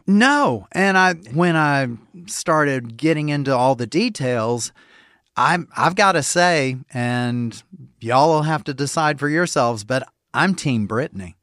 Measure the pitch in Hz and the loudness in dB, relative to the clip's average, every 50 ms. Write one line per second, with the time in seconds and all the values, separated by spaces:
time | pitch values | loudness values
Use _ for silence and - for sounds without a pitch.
0 | _ - 190 202 233 262 285 294 285 202 127 107 95 - - 170 190 196 190 185 | _ 2 2 4 4 4 4 2 2 0 -2 -4 -6 -6 -2 0 0 2 4 4
1 | 185 185 180 165 180 123 123 151 175 175 165 160 156 147 143 139 135 123 117 113 | 4 2 2 -2 -6 -6 -2 0 2 2 2 2 2 2 2 0 -2 -2 -6 -10
2 | - _ - 180 175 - - - - - 160 156 151 143 135 131 123 117 113 113 | -14 _ -20 -20 -16 -12 -12 -6 -2 0 2 2 2 2 0 -2 -4 -8 -8 -2
3 | 147 160 165 156 151 151 147 147 139 131 135 120 123 131 135 120 123 107 - 165 | 0 0 0 0 0 -2 -2 -2 0 0 0 2 2 2 2 0 -2 -4 -2 -2
4 | 226 254 220 - 139 127 123 117 110 113 120 120 113 - - _ _ _ _ - | -2 -2 -2 -4 -4 -2 -2 0 0 -2 -2 -2 -4 -8 -12 _ _ _ _ -20
5 | _ _ _ _ _ _ _ - 123 131 165 175 165 - - - - 160 180 196 | _ _ _ _ _ _ _ 0 0 2 2 0 -4 -6 -4 -2 0 0 2 2
6 | 208 196 180 160 135 - - 175 175 180 175 156 135 131 131 127 131 _ - 127 | 2 2 2 2 0 0 2 2 4 4 4 2 0 -2 -4 -6 -10 _ -6 -4
7 | 120 120 123 123 123 123 120 120 120 117 107 - - _ - - 131 - _ _ | -4 -2 -2 -2 -2 -2 -2 -4 -4 -6 -8 -10 -18 _ -20 -20 -20 -20 _ _
8 | - 113 120 131 143 160 160 151 151 156 160 151 - - 143 127 143 139 - 165 | -4 0 2 4 4 4 4 2 0 0 -2 -4 -4 -6 -6 -6 -6 -4 -2 -2
9 | 156 151 151 135 147 147 151 160 180 170 - 156 127 120 120 110 104 107 127 131 | 0 0 0 -2 -2 -2 0 0 0 0 0 0 0 0 0 -4 -4 -4 -4 -4
10 | - - _ _ _ _ - 123 - 185 190 180 - 151 127 113 107 95 110 113 | -4 -6 _ _ _ _ -2 0 0 0 0 -2 -2 -2 0 0 0 -2 -2 -4
11 | 135 - - 95 95 87 85 _ | -4 -4 -8 -12 -14 -16 -16 _